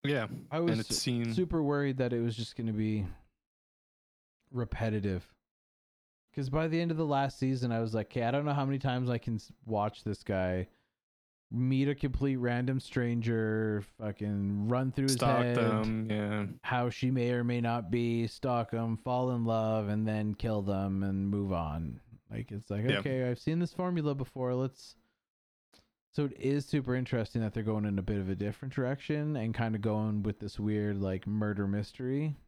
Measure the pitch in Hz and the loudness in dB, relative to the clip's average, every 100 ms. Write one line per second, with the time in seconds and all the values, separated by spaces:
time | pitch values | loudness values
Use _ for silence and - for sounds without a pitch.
0 | 139 143 110 127 - 156 170 110 107 110 | 0 0 -2 -6 -6 -2 0 0 0 -2
1 | - 120 117 113 180 165 143 143 143 135 | 0 0 0 0 0 2 2 2 0 0
2 | 123 120 117 113 113 - 113 107 110 107 | 0 2 0 -2 -8 -6 -4 0 0 0
3 | 95 - - _ _ _ _ _ _ _ | -2 -8 -18 _ _ _ _ _ _ _
4 | _ _ _ _ _ 123 117 - 113 107 | _ _ _ _ _ -6 -4 -2 0 0
5 | 101 90 - _ _ _ _ _ _ _ | 0 -2 -4 _ _ _ _ _ _ _
6 | _ _ _ - 135 143 165 165 170 160 | _ _ _ -6 0 2 2 2 2 0
7 | 160 139 139 - 131 135 123 113 113 110 | 2 2 0 0 0 2 0 0 0 0
8 | 104 - 117 135 147 143 135 139 135 127 | -2 -2 0 2 0 0 0 0 0 0
9 | 123 120 - 113 - - - 110 104 - | 0 0 0 -4 -4 -20 -4 0 0 -2
10 | - 101 - 95 92 92 92 _ _ _ | -6 -6 0 0 2 0 -2 _ _ _
11 | _ _ _ _ _ 113 127 135 139 139 | _ _ _ _ _ -2 2 2 2 0
12 | 143 127 139 131 120 120 123 135 - - | -2 0 0 2 0 0 0 0 0 0
13 | 120 117 117 113 110 110 110 104 98 _ | 2 2 2 2 2 2 2 0 -4 _
14 | 107 98 104 101 98 101 104 123 131 127 | -8 -4 -2 0 0 0 2 2 0 0
15 | 135 131 123 117 123 120 113 107 110 110 | 0 2 4 4 4 4 4 2 2 0
16 | 110 107 104 104 101 - - 123 123 117 | 0 0 0 -2 -4 -6 -4 -2 -2 0
17 | 127 131 120 123 120 120 117 120 92 120 | 0 2 2 2 0 0 0 0 0 0
18 | 117 117 117 - 135 123 117 117 117 110 | 2 2 -2 -2 -2 0 0 -2 -2 -2
19 | - 123 127 123 113 113 110 110 104 107 | -2 0 0 0 2 2 2 0 0 0
20 | 110 107 107 101 120 107 98 98 98 95 | 0 0 -2 -2 -2 0 0 0 0 0
21 | 98 98 98 101 98 90 80 76 80 57 | 0 0 0 0 0 0 -2 -4 -6 -8
22 | - - _ 110 110 101 - 101 113 101 | -16 -20 _ -8 -8 -8 -6 -2 2 2
23 | 135 131 127 123 - 160 175 - 180 175 | 0 0 0 -2 0 0 0 -2 -2 0
24 | 147 139 131 - 127 123 131 135 - - | 0 -2 -4 -4 -2 0 -2 -4 -20 -20
25 | _ _ _ _ _ _ _ - _ _ | _ _ _ _ _ _ _ -20 _ _
26 | _ - 143 - 135 143 139 151 127 127 | _ -2 -2 0 0 0 0 -2 2 0
27 | 123 123 110 120 110 117 110 107 104 98 | 2 0 0 0 -2 0 0 0 2 0
28 | 95 104 95 95 101 104 135 127 127 135 | 0 0 0 0 -2 -4 -6 -2 0 -2
29 | - 151 151 147 110 113 113 110 110 107 | -2 -2 0 0 -2 0 0 0 0 2
30 | 110 104 104 101 104 - 104 107 104 101 | 2 0 -2 -4 -8 -4 0 2 0 0
31 | 98 95 - 107 104 101 98 101 104 - | 0 -2 -2 -2 0 0 0 0 -4 -6
32 | 127 135 156 143 | -4 -2 -2 -4